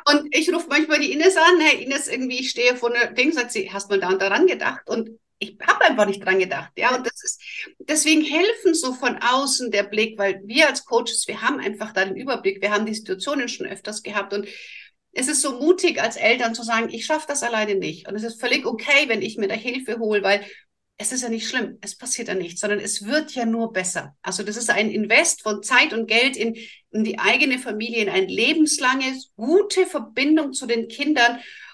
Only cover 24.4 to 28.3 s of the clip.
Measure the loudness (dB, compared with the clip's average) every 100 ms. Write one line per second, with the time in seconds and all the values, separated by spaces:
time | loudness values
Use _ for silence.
24.4 | -6 -4 0 0 0 0 4 4 4 2
25.4 | -2 -4 2 4 4 2 0 2 2 2
26.4 | -4 -4 -12 -20 _ -2 -2 0 2 2
27.4 | 2 0 -4 -6 -4 -2 0 0 0